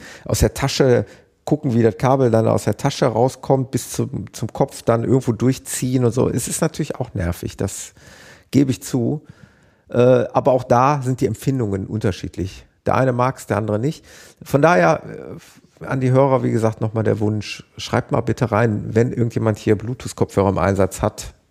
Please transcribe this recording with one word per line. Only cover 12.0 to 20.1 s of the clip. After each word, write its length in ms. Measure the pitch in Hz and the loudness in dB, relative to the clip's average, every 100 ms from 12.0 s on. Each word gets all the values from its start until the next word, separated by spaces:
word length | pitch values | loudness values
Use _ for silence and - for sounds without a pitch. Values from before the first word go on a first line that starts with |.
| 107 - 92 - 92 - - _ | -2 -2 -8 -6 -8 -8 -20 _
Der 120 | - 104 | -2 2
eine 160 | 131 | 2
mag's, 340 | 123 127 - - | 2 -2 -2 -4
der 120 | 101 | -4
andere 200 | 110 104 | -2 -2
nicht. 260 | 135 - - - - - | -2 -6 -14 -20 -20 -20
Von 180 | - 143 | -2 2
daher, 420 | 156 180 165 156 - - 62 151 - - _ - | 4 4 4 2 -4 -16 -14 -16 -20 -20 _ -16
äh, 40 | - | -8
an 140 | 135 | -2
die 100 | 127 | 2
Hörer, 320 | 131 139 131 | 4 4 2
wie 80 | 123 | 2
gesagt, 300 | 120 110 - | 0 0 -2
nochmal 240 | 110 110 | -4 -2
der 160 | 107 107 | 0 0
Wunsch, 440 | 107 107 - - - - | 0 -2 -6 -14 -18 -16
schreibt 340 | - 117 - | -4 -4 0
mal 120 | 131 | -2
bitte 280 | 120 113 117 | -2 -2 0
rein, 360 | 104 117 104 110 | 2 2 0 -2
wenn 180 | 113 120 | 0 0
irgendjemand 460 | - 117 113 113 107 | 0 -2 0 -2 -2
hier 180 | - 101 | 0 0
Bluetooth-Kopfhörer 680 | 110 127 - | -2 -8 -8